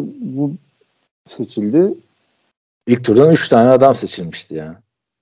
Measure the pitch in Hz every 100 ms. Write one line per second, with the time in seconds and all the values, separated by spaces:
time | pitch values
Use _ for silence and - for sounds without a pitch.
0 | 143 277 196 131 143 170 _ _ _ _
1 | _ _ _ - 113 - 104 147 190 -
2 | _ _ _ _ _ _ _ _ - 120
3 | 123 110 156 160 - 120 123 127 135 120
4 | 101 - 85 - - 80 78 82 _ _
5 | _ _